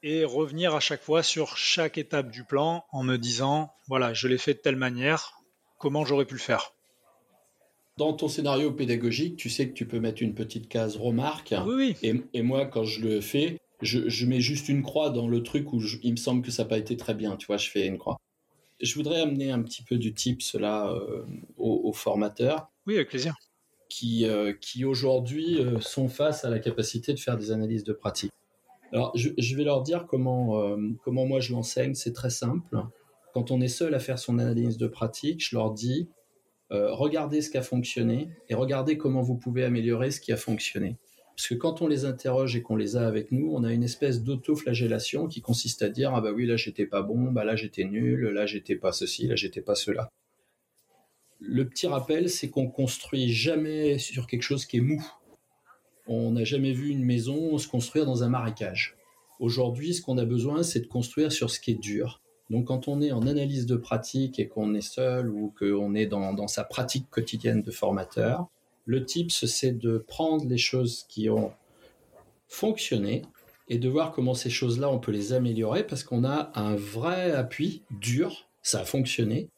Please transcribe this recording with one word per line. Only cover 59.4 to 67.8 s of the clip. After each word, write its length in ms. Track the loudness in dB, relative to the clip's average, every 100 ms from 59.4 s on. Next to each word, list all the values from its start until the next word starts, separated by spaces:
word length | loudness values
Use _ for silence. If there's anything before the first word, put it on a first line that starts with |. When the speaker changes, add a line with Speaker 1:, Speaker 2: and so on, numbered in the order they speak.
Speaker 2:
Aujourd'hui, 540 | 0 2 2 0 -2
ce 80 | -4
qu'on 160 | 0 0
a 60 | 2
besoin, 360 | 2 2 2
c'est 180 | 0 0
de 60 | -2
construire 460 | -2 -2 0 0
sur 180 | 2 -2
ce 80 | -2
qui 120 | -2
est 80 | -2
dur. 400 | -2 -4 -4 -6 _ _ _
Donc, 160 | -2 0
quand 220 | -2 0
on 120 | 0
est 120 | 2
en 140 | 2 2
analyse 380 | 2 0 0
de 120 | 0 0
pratique 600 | 0 -4 -2 -2 -2 -2
et 80 | -4
qu'on 260 | -2 0
est 60 | 0
seul 480 | -2 -2 0 0 -2
ou 240 | -2 -6 -2
qu'on 360 | 0 2 2
est 120 | 2 2
dans, 280 | 0 -2
dans 140 | -2 -4
sa 160 | -4
pratique 440 | -4 -4 -2 -2 -2
quotidienne 540 | -4 -2 -2 0 0
de 80 | 0
formateur, 800 | -2